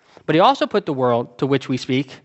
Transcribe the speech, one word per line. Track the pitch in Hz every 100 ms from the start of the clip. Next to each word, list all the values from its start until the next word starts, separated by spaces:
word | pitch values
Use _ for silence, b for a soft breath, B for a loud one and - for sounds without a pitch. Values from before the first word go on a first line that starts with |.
| b b -
But |
he | 156
also | 214 277 302
put | 208 190
the |
world | 135 123 120 120 -
to | 135
which | 135 -
we | 127
speak | - 131 147 -